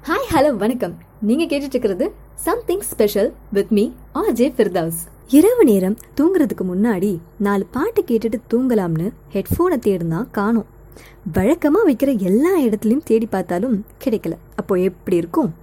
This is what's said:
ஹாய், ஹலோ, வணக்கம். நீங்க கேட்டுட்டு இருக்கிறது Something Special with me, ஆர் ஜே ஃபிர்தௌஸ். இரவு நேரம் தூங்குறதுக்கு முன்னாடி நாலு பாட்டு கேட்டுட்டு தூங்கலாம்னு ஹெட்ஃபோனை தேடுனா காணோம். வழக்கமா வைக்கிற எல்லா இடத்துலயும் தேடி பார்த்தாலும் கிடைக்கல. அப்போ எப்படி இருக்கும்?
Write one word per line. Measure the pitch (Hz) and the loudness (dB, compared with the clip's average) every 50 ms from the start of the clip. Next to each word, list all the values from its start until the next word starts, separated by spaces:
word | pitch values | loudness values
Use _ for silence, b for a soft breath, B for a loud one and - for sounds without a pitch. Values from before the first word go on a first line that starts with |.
| - | -6
ஹாய், | 269 330 480 539 453 | -4 -4 -4 -4 0
ஹலோ, | 330 285 269 302 254 | 2 2 2 2 2
வணக்கம். | 190 196 220 262 247 202 175 170 - - - - - | 0 -2 -2 -2 -2 -6 -8 -8 -14 -20 -20 -14 -6
நீங்க | 214 208 240 311 330 | -2 0 0 0 0
கேட்டுட்டு | - 311 240 285 269 - | -2 -2 -4 -4 -4 -4
இருக்கிறது | 247 247 202 190 180 277 392 - - - - - - - | -2 -2 -2 -2 -2 -4 -4 -4 -12 -20 -20 -18 -8 -4
Something | 330 370 480 - - 349 403 - - - | -4 -4 -2 -2 -4 -4 -4 -4 -8 -2
Special | - 220 208 - 208 202 262 - - - - | 0 0 0 2 0 -2 -2 -4 -10 -14 -4
with | 208 202 196 - | -2 -2 0 0
me, | 220 202 214 320 - - - - | 0 0 0 0 -4 -14 -20 -8
ஆர் | - 277 415 440 | -6 -2 -2 0
ஜே | 262 220 240 302 - | 2 2 0 0 2
ஃபிர்தௌஸ். | - 214 - 180 180 160 165 165 - - - - - - - | 0 -2 0 0 -2 -4 -4 -6 -8 -12 -16 -20 -20 -6 4
இரவு | 262 294 330 440 494 480 403 | 4 6 6 6 6 6 4
நேரம் | 254 202 190 185 185 214 - - - - | 6 6 4 2 0 -2 -4 -8 -10 -2
தூங்குறதுக்கு | - 285 359 392 359 285 196 - - 185 185 180 | 0 2 2 2 2 0 0 -2 -6 -6 -4 0
முன்னாடி | 185 208 240 214 180 185 208 185 165 - - - - | 0 0 0 0 0 0 -2 -2 -4 -8 -16 -8 -4
நாலு | 202 202 202 190 202 - | -2 0 0 0 -2 -4
பாட்டு | - 254 320 466 453 427 | -4 -4 -4 0 0 -2
கேட்டுட்டு | 359 - 240 226 233 220 220 233 - - 226 | 0 0 0 0 0 -2 -4 -4 -4 -2 -2
தூங்கலாம்னு | 240 262 254 240 208 185 170 165 160 170 214 - - - - | 0 2 2 2 0 0 0 -2 -2 -2 -4 -6 -10 -20 -6
ஹெட்ஃபோனை | - 196 190 - - - 339 370 339 240 - | -6 -6 -4 -2 0 0 2 0 0 0 0
தேடுனா | 214 190 175 170 165 160 170 254 262 | 0 0 0 -2 -4 -4 -4 -6 -4
காணோம். | - 214 202 214 233 226 - - - - - - B B B B B B - 175 156 | -4 -2 0 0 0 0 -2 -6 -18 -20 -20 -20 B B B B B B -12 -4 -2
வழக்கமா | 190 185 233 330 339 - 294 302 415 466 | 0 2 2 2 2 2 2 2 4 4
வைக்கிற | 339 247 - 277 269 269 196 | 2 2 2 0 0 0 0
எல்லா | 196 180 196 233 294 359 392 349 | 0 2 2 4 4 4 2 2
இடத்துலயும் | 269 226 214 208 - 214 233 294 - | 2 0 0 0 0 0 0 0 0
தேடி | - 220 226 226 | 0 0 0 2
பார்த்தாலும் | 220 - 190 180 - 175 180 208 269 233 196 214 - - - - | 0 -4 -4 -4 -2 -4 -2 -2 -2 -2 -4 -4 -10 -18 -6 -4
கிடைக்கல. | 269 220 180 - 165 - - - - - | -2 -2 -2 -4 -6 -8 -8 -14 -12 -10
அப்போ | - - - 196 | -10 -4 -2 0
எப்படி | 180 185 190 185 - - - 190 | 0 0 0 -2 -4 -4 0 0
இருக்கும்? | 170 165 165 - 320 277 170 160 - | 0 0 0 -2 -2 -2 -2 -4 -10